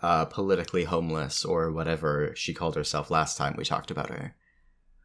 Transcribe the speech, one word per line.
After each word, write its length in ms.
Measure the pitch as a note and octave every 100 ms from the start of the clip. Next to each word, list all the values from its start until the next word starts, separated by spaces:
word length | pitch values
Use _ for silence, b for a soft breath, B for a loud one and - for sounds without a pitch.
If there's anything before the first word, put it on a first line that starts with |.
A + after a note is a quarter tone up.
uh, 240 | E2+ D#2+ D#2+
Politically 580 | - G2 F2+ E2 F2+
Homeless 600 | D#2+ E2+ E2+ D#2+ C#2 - -
or 260 | E2+ D#2+
whatever 600 | D#2+ D#2+ D#2+ D#2 D2 D2 -
she 180 | -
called 220 | D#2 E2 D2+
herself 340 | D2 D2+ -
last 280 | D#2 D2+ -
time 180 | C#2+ -
we 60 | -
talked 240 | D2 -
about 180 | - -
her. 260 | - - - _ _ _ _ _ _